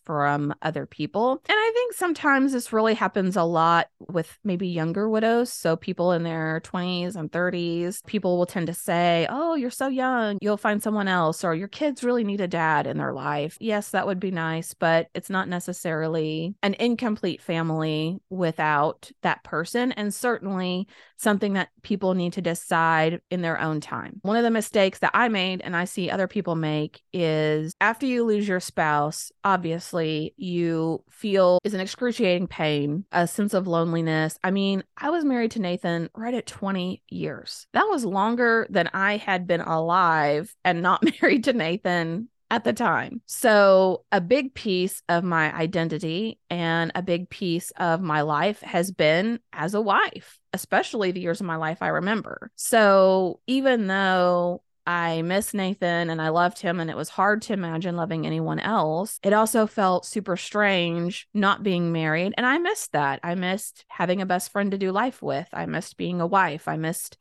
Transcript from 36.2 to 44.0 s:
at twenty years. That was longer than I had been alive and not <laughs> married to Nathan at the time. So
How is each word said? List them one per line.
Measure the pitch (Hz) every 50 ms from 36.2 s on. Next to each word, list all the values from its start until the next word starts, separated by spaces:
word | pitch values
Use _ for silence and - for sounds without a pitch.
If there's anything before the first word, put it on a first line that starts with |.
| 220 240 254
at | 226 -
twenty | - - - 202 196 196 185 180 185 185 - _ _
years. | - 180 160 156 135 - - - - - - -
That | - - 392 427
was | 392 294 233
longer | 190 190 196 202 220 240 240 247 233 226 226 - -
than | 190 190 170 - -
I | 190 190 202 208
had | 208 - - 190 185 180 175
been | 175 170
alive | - - 165 160 160 170 175 185 180 170 160 156 147 147 143 151 180 - - - -
and | 180 175 170
not | 175 180 190 - -
<laughs> | 330 - -
married | 330 285 - 254 220
to | 285 247
Nathan | 233 156 160 175 214 - 185 180 175 165 165 165 190 226 - _ _ _ _
at | 226 233 -
the | 240 226
time. | - 240 214 - 117 123 - - 233 -
So | - - - - 233 214 208 202 196 190 190 190 185 180 -